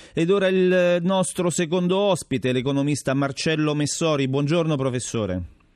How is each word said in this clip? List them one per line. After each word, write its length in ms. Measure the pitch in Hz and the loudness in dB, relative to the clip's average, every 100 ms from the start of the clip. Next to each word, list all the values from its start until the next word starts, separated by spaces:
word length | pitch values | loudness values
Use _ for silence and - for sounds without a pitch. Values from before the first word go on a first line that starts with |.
| - | -10
Ed 180 | - 170 | -2 2
ora 160 | 202 190 | 2 2
il 500 | 190 185 180 175 175 | 4 4 4 4 2
nostro 480 | 180 190 180 - 175 | 2 0 0 -2 -2
secondo 480 | 165 160 185 175 185 | 0 0 0 0 2
ospite, 540 | 202 175 - 131 127 | 2 0 -2 -2 0
l'economista 640 | 127 127 139 143 143 - | -2 0 0 0 -2 -2
Marcello 640 | 135 139 131 165 156 151 147 | -2 -2 -2 -2 0 0 0
Messori. 520 | 143 - 165 147 135 | -2 -2 0 0 0
Buongiorno 480 | 135 143 170 160 143 | 0 0 0 0 0
professore. 640 | 131 123 - 117 101 90 87 - _ | -2 -4 -6 -4 -2 -4 -8 -16 _